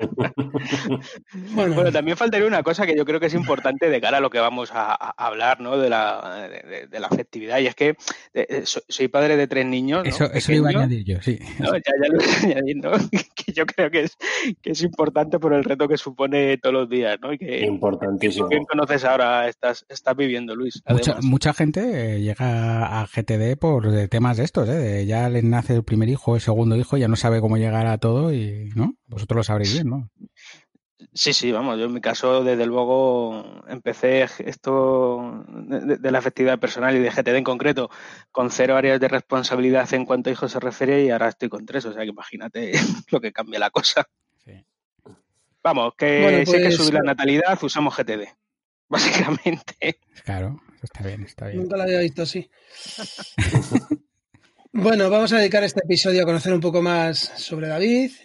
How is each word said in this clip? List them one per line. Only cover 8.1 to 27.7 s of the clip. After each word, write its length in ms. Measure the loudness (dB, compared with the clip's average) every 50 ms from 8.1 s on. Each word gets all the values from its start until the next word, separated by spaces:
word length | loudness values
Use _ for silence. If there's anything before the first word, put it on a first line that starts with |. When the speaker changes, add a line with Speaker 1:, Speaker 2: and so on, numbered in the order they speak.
| -10 -10 -14 -6 -4 -4 -4 -2
Speaker 2:
eh, 140 | -4 -6 -6
so-, 180 | -6 -8 -8 -10 -8
soy 200 | -4 -2 -2 0
padre 280 | 2 2 2 4 4
de 100 | 2 2
tres 200 | 2 0 0 0
niños, 380 | 0 0 -2 0 0 0 0 -2
¿no? 40 | -2
Speaker 3:
Eso, 160 | -2 0 -2 0
eso 200 | 0 -2 0 2
iba 160 | 4 4 4 4
a 40 |
Speaker 2:
Pequeños. 120 | 4 2 2
Speaker 3:
añadir 200 | 2 0 0 -2
yo, 180 | -2 -4 -2
sí. 160 | -2 -2 -4 -4 -6 -10 -8 -4
Speaker 2:
No, 160 | 0 0 0
ya, 80 | 0 0
ya 240 | 0 2 2 4 4
lo 140 | 4 4
iba 100 | 2 2
a 120 | 2 2 2
añadir, 300 | 2 2 2 0 -2 -4 -4
¿no? 120 | -2 0
<laughs> 420 | 0 0 2 0 -2 -2 -2 -4 _
Que 160 | -12 -10 -4
yo 140 | -2 -2 -2
creo 240 | 0 0 0 0 2
que 140 | 2 0 0
es, 120 | -2 -4 -8 -8 -6 -4 -2 -2 -4 -6 -6
que 80 | -6 -6
es 120 | -2 -2
importante 560 | -2 -2 0 0 0 2 2 2 2 0 0 0
por 140 | 2 4
el 100 | 4 4
reto 240 | 2 2 0 0 2
que 120 | 2 0 0
supone 580 | -2 -4 -4 -2 -2 0 2 2 2 2 2 2
todos 140 | 2 2
los 160 | 2 2 0 0
días, 300 | 0 0 0 0 0 -2
¿no? 120 | -4 -6
Y 60 | -8 -6
que 260 | -6 -6 -4 -2 -2
Speaker 4:
Importantísimo. 840 | -2 -2 0 0 -2 0 -2 -2 -4 -2 0 0 0 0 0 0
Speaker 2:
tú 40 | 2
bien 140 | 2 0 0
conoces 400 | 0 -2 0 0 0 0 2 2
ahora, 440 | 4 4 4 4 4 4 2 2 0
estás, 360 | -2 _ -2 -2 -2 -4 -8 -18
estás 280 | -18 -4 -2 0 0
viviendo, 400 | 2 0 0 0 -2 -4 -6 -6
Luis, 260 | -6 -6 -6 -8 -6 -2 0
Speaker 3:
Mucha, 240 | 2 2 2 0
Speaker 2:
además. 120 | 0 0 2
Speaker 3:
mucha 280 | 2 2 2 2 0
gente, 640 | 2 2 0 0 0 0 -2 -2 -2 -2 -2 -2 -2
eh, 60 | -2
llega 760 | -2 -2 -2 -2 -2 -2 0 0 0 0 0 0 -2 -2 -2 -4
a 60 | -4
G 180 | -4 -4 -4 -2
T 140 | 0 0 0
D 180 | 0 0 0
por, 300 | 0 0 2 2 2 2 2 2
eh, 140 | 2 2 0
temas 300 | 0 2 2 2 2 0
de 60 | 0
estos, 240 | 0 0 0 0 0
¿eh? 60 | 0
De 320 | 0 0 0 -2 -2 0
ya 220 | 0 0 0 0 0
le 140 | 2 2
nace 320 | 2 4 2 2 2 2 0
el 100 | 0 0
primer 240 | 0 2 2 2 2
hijo, 260 | 0 0 0 0 0
el 60 | 0
segundo 360 | 2 0 2 2 2 2 2
hijo, 200 | 2 0 0 0
ya 120 | 2 2 2
no 80 | 2
sabe 240 | 2 2 2 2 2
cómo 180 | 2 2 2 2
llegar 280 | 2 2